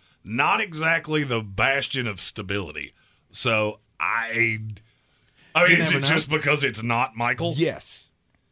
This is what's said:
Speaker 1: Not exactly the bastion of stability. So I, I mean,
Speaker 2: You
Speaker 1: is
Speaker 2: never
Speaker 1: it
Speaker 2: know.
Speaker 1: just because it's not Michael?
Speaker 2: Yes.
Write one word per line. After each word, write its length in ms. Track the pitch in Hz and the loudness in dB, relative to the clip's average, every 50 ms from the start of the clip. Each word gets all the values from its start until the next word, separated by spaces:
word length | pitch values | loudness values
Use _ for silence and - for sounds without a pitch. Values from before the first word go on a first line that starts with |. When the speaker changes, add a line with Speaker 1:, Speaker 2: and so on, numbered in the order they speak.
| _ _ _ _ | _ _ _ _
Speaker 1:
Not 380 | - - 110 127 143 170 196 220 | -12 -6 -2 0 2 2 2 0
exactly 640 | 214 190 156 151 160 160 165 165 160 156 156 151 147 | -2 -4 -6 -2 0 0 0 0 0 0 0 0 0
the 160 | 131 120 113 | 0 -2 -2
bastion 680 | 110 101 98 104 113 135 139 139 131 - - 135 123 | -2 -4 -2 0 2 2 2 0 -2 -2 -4 -4 -4
of 140 | 110 98 90 | -4 -6 -6
stability. 720 | - - - - 98 95 98 101 92 76 76 76 71 - - _ _ _ _ _ _ _ | -6 -6 -6 -6 -6 -4 -4 -4 -4 -6 -8 -12 -12 -12 -16 _ _ _ _ _ _ _
So 480 | - - - 123 113 107 107 107 - - _ _ _ - | -6 -4 0 0 2 2 0 0 -2 -6 _ _ _ -4
I, 640 | 82 90 107 117 117 117 113 117 117 117 110 110 110 110 104 - - _ _ _ _ _ _ _ _ _ _ _ - - - | -2 0 0 0 -2 -2 0 0 2 0 0 -4 -6 -10 -12 -12 -16 _ _ _ _ _ _ _ _ _ _ _ -16 -2 2
I 80 | 160 175 | 4 6
mean, 80 | 180 | 6
Speaker 2:
You 100 | 175 165 | 6 6
Speaker 1:
is 80 | 160 156 | 4 2
Speaker 2:
never 60 | 143 | 2
Speaker 1:
it 40 | 135 | 2
Speaker 2:
know. 40 | 139 | 4
Speaker 1:
just 240 | 143 165 156 151 131 | 4 2 2 2 0
because 320 | 156 156 151 147 151 143 | -2 0 2 2 2 2
it's 220 | - 123 110 113 113 | 2 0 -2 -2 -2
not 320 | 120 117 117 127 - - | 0 2 2 0 0 -2
Michael? 380 | 117 117 120 127 - 165 170 120 | -2 0 0 0 0 -2 -2 0
Speaker 2:
Yes. 540 | 143 165 147 92 64 - - - - - _ _ _ _ _ _ _ _ _ | 0 0 0 0 -4 -10 -12 -12 -14 -16 _ _ _ _ _ _ _ _ _